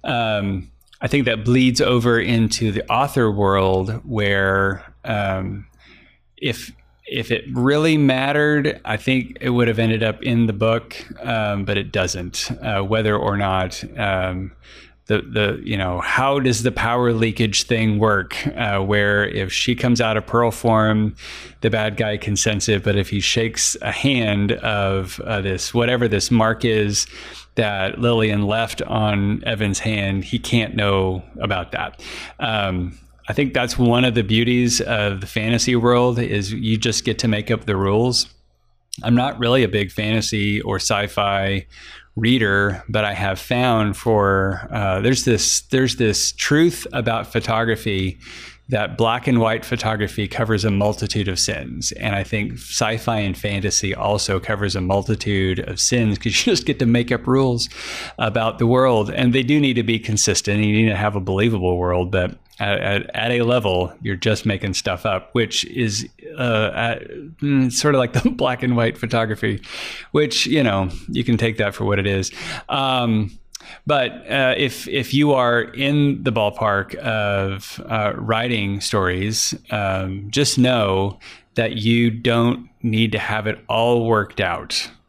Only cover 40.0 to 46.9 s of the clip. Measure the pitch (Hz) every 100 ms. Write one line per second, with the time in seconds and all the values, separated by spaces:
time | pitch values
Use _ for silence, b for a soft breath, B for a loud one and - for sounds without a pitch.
40 | 107 110 104 107 101 104 107 95 - 101
41 | 101 - 101 98 98 98 - B B B
42 | B - 113 127 107 98 101 95 - 107
43 | 104 98 101 92 - 123 127 113 104 95
44 | 117 107 101 98 95 92 - 110 98 95
45 | 110 131 - 110 - - - 131 131 -
46 | 113 98 - - - 147 170 165 -